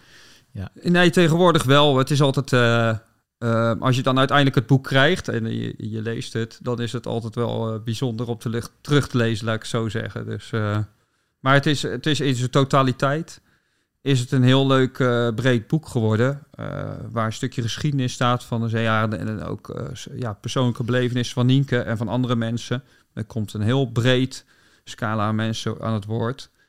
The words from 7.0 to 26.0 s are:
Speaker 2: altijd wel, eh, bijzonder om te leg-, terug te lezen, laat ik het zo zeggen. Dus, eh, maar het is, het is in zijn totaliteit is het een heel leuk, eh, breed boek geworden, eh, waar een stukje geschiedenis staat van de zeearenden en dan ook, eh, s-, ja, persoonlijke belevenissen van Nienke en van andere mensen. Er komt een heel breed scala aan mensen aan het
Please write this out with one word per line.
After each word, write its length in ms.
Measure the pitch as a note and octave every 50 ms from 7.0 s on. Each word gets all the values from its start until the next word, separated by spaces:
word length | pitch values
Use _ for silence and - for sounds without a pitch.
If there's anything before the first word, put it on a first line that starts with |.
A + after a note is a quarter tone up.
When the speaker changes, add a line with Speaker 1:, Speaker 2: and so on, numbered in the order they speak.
| -
Speaker 2:
altijd 280 | A2+ A2+ A#2 A2+ A2+ G#2+
wel, 400 | A#2+ A#2 A2+ A#2 A2+ A2+ A2+ A2
eh, 60 | A2
bijzonder 440 | A2+ A#2 A2 - C3+ B2 A2+ A2 B2 A#2
om 100 | A#2+ -
te 100 | - A#2
leg-, 220 | A2+ A#2 - - _ _
terug 280 | - - D3 C#3+ B2 -
te 80 | -
lezen, 280 | B2 A2+ A2+ A2+ G2+ A2+
laat 100 | A2+ A2
ik 60 | A2
het 100 | - -
zo 180 | - A#2+ A2+ A2
zeggen. 380 | F#2+ A2+ A2 G#2 - A2+ A2
Dus, 260 | A2 A2 G#2 - -
eh, 260 | - A2+ G#2+ G#2 G#2 G#2+ G#2+ - _ _ _ _ _ _ _ _ _ _
maar 140 | - C3 C#3
het 120 | C#3+ C#3
is, 160 | D#3 D3 -
het 240 | - C#3+ G2 B2+ -
is 140 | D#3+ D3 A#2+
in 140 | B2+ C#3+ B2+
zijn 160 | A#2+ B2+ B2
totaliteit 920 | - C#3+ C#3 C3+ - C#3 C3+ C3 B2 - C#3+ C3+ C#3+ D#3+ E3 - - - _ _ _ _ _ _ _ _ _ _ _ _
is 200 | - C3+ C#3 B2
het 120 | B2 -
een 100 | C#3+ C3
heel 240 | B2 B2+ C3 C3+ C#3
leuk, 320 | C3+ C3+ C3 C3 B2+ - -
eh, 300 | C3+ B2 A#2+ A#2+ A#2+ A#2 A2
breed 320 | A2 A#2 C3 B2 A#2 A#2+
boek 220 | - - D#3 - -
geworden, 540 | - B2 A2 G#2+ A2 G#2+ A#2+ C3+ C#3+ C#3+ - _
eh, 400 | - - A2 G2+ F#2 F#2+ G2 G2+ G2 - A2 A2
waar 160 | A2 A#2 A2
een 60 | A2
stukje 300 | G#2+ - - B2+ - -
geschiedenis 500 | A2+ A2 - - - D3+ C#3 C3+ B2+ B2
staat 320 | - - B2+ A#2+ B2 B2 -
van 160 | - A#2+ A2+
de 80 | A#2 A2+
zeearenden 500 | A2+ A2+ A#2 A2 A2 A2 A2 A2 G#2+ -
en 80 | G#2+
dan 160 | G#2+ A2 F#2+
ook, 260 | E2 F2 G#2+ - - -
eh, 160 | - - - C#3
s-, 160 | C3 - - - C#3
ja, 160 | A#2+ B2 A2+
persoonlijke 520 | G#2 - - A2+ - C#3 B2+ B2 A2+ - B2
belevenissen 500 | A2 B2 B2+ B2 B2 B2 B2 A#2+ - -
van 120 | B2 B2
Nienke 320 | B2+ C3 C#3 C#3 C3+ B2+ B2
en 180 | A2 - A#2
van 120 | G#2 A#2+ F#2+
andere 280 | G#2 B2+ B2+ A#2+ B2
mensen. 460 | A#2 A2+ A2+ A#2 A#2 - - B2+ C3 - _ _ _ _ _
Er 120 | - A#2+ A2
komt 280 | - - A2+ G#2 - -
een 60 | G#2+
heel 260 | G#2 A2 B2+ C#3 C3+
breed 580 | A#2 A2+ A#2+ A2+ B2+ B2+ B2+ C3 C3 - - _ _ _ _ _ _ _ _ -
scala 400 | - - - A#2+ G#2+ A2 A2 G#2
aan 80 | G#2+ G#2+
mensen 420 | G#2+ A2+ A2+ A2+ - - A2+ A2 -
aan 100 | - A2 A2
het 100 | G#2+